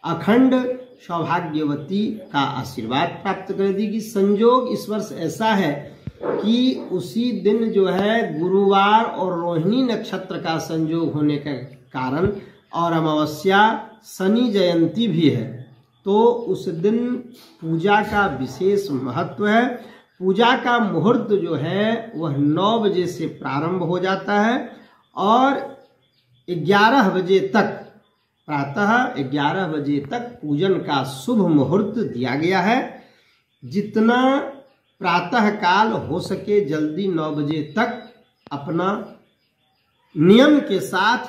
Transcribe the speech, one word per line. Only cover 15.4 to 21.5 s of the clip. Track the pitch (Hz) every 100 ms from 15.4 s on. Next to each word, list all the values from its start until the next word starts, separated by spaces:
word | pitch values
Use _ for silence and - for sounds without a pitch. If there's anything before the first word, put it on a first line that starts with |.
| 107 - - - _ _ 196
तो | 208 233
उस | 240 - 175 -
दिन | 165 196 233 247 247 - - - _
पूजा | 160 165 185 208
का | 208 208 196
विशेष | 131 127 - 185 202 196
महत्व | 135 131 127 147 - 208
है। | 220 247 - - - _ _
पूजा | 185 190 233 254
का | 247 240
मुहूर्त | 214 165 175 262 202
जो | 196 170